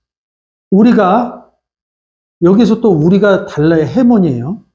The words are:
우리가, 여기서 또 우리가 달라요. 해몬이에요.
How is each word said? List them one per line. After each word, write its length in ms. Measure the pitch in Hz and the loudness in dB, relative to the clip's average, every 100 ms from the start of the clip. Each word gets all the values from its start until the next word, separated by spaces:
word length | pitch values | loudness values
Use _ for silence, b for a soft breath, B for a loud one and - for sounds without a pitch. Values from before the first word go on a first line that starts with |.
| _ _ _ _ _ _ _ | _ _ _ _ _ _ _
우리가, 800 | 190 233 214 185 220 240 - - _ _ _ _ _ _ _ _ _ | 2 2 2 2 0 -4 -10 -20 _ _ _ _ _ _ _ _ _
여기서 400 | 175 202 208 220 | 0 2 2 0
또 100 | 220 | 0
우리가 540 | 151 160 196 202 190 - | 0 0 0 0 0 -4
달라요. 380 | - 156 165 | -4 -2 0
해몬이에요. 760 | 143 170 247 233 170 120 127 220 - | -2 -2 0 0 0 -4 -8 -12 -16